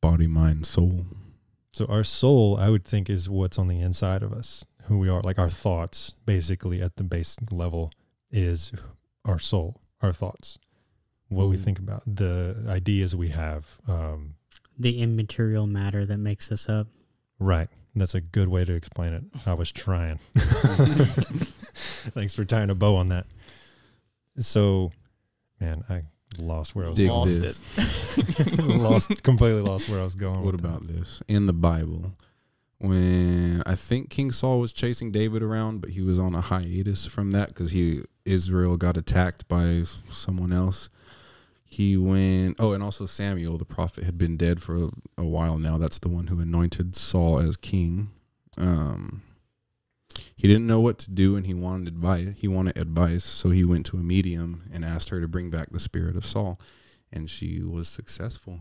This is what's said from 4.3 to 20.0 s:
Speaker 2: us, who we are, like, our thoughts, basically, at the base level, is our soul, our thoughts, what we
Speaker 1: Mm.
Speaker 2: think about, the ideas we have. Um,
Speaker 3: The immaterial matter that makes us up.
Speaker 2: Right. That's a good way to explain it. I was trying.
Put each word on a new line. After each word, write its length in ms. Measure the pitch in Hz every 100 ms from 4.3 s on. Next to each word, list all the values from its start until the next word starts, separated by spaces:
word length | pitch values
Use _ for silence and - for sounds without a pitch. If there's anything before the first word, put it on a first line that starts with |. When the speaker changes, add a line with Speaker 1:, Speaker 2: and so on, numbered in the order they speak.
Speaker 2:
us, 320 | 110 117 - - _ -
who 120 | 101
we 120 | 95
are, 120 | 90
like, 160 | 92 95
our 120 | 87
thoughts, 680 | 87 104 85 82 - - - -
basically, 560 | 98 82 92 92 90
at 140 | 90 -
the 80 |
base 340 | 92 85 82 - 113
level, 400 | 90 85 85 82 - _ _ _
is 400 | 110 87 85 - 98 - - _ _
our 140 | - 85
soul, 420 | - 101 85 - _ _
our 100 | 101
thoughts, 460 | 87 92 - - - _ _ _ _ _ _ _
what 180 | 95 95
we 60 | 95
Speaker 1:
Mm. 80 | 107
Speaker 2:
think 120 | 95
about, 220 | 95 101 -
the 580 | 98 95 87 87 110 110
ideas 480 | 92 90 101 92 87
we 120 | 85
have. 480 | 78 78 76 76 - -
Um, 460 | 87 80 78 76 76 _ - _ -
Speaker 3:
The 220 | 123 120
immaterial 680 | 117 113 107 - 113 107 104
matter 360 | 101 98 101 101
that 100 | 104
makes 340 | 104 104 -
us 160 | 110 -
up. 200 | 107 107 _ _ _ _ _
Speaker 2:
Right. 320 | 95 85 82 - - 107
That's 200 | 95 95
a 60 |
good 260 | 85 - 92
way 180 | 90 87
to 80 |
explain 400 | 85 - - 85
it. 100 | 82 - - -
I 80 |
was 180 | 85 85
trying. 460 | - - 90